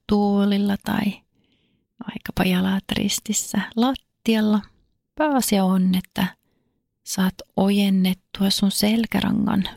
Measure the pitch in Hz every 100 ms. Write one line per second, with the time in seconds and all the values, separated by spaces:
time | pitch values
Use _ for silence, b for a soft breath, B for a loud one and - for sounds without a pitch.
0 | - 208 202 202 202 196 202 202 - 214
1 | 208 196 _ _ _ _ _ _ _ _
2 | - - - - 185 180 190 190 - -
3 | 202 - - 208 - 214 - 226 247 262
4 | _ _ - 220 214 208 - _ _ _
5 | _ - 302 269 - 202 190 190 185 185
6 | - - 185 - _ _ _ _ _ _
7 | - - 185 - - - 196 202 202 190
8 | 185 185 _ - 196 - 196 - 208 226
9 | 220 - - - 208 - 185